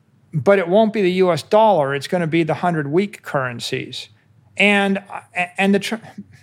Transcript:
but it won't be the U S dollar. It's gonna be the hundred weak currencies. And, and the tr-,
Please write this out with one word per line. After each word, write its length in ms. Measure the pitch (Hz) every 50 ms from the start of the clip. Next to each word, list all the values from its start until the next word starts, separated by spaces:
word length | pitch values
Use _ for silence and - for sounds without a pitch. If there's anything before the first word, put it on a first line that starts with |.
| _ _ _ _ _ _ -
but 260 | 156 123 - 202 196
it 80 | 180 170
won't 240 | 175 208 226 214
be 100 | 208 226
the 120 | 202 180 180
U 180 | 180 185 180
S 120 | 170 143 -
dollar. 520 | - - 214 220 220 202 165 143 135 139
It's 120 | 139 135 -
gonna 200 | - 180 170 160
be 160 | 147 165 170
the 120 | 151 151
hundred 360 | - - 180 170 160 143 139
weak 300 | 143 175 208 202 - -
currencies. 880 | - - - 147 131 123 120 117 107 - - 131 - - 127 - - - _ _ _ _ _ _ _ _ _ -
And, 440 | 190 208 208 202 196 196 196 196 196 - 180 - - _ - 180 180 175 - -
and 160 | 196 196 196
the 60 | 196
tr-, 160 | 196 - 226 - - - - - - _ - -